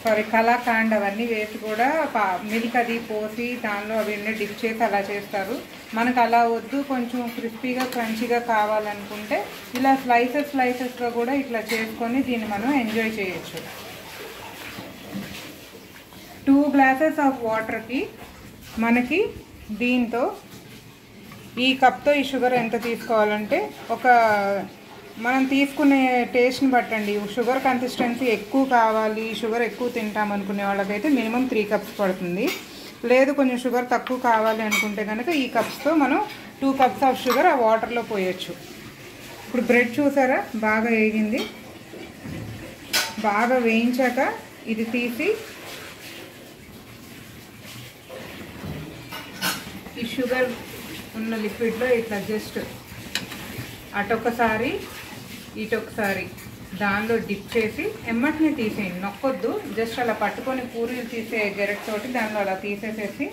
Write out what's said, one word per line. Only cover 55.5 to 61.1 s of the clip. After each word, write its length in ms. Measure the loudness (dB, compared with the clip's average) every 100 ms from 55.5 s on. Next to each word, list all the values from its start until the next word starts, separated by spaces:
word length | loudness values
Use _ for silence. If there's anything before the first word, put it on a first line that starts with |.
| -10
ఇటొకసారి 600 | -4 -4 -4 -4 -2 -2 -6 -12 -16 -16 -14 -4
దానిలో 340 | 0 0 0 0 0
డిప్ 200 | -6 -2 -2
చేసి 300 | 0 -2 -6 -6 -4
ఎమ్మటిని 400 | 0 0 2 2 2
తీసేయండి, 400 | -2 -2 -6 -4 -6
నొక్కొద్దు. 460 | -2 -2 0 -2 -2 -4 -4
just 200 | -4 -2
అలా 120 | -2 0
పట్టుకొని 420 | -2 -2 -4 -4 -4
పూరీలు 340 | -4 -4 -4 -6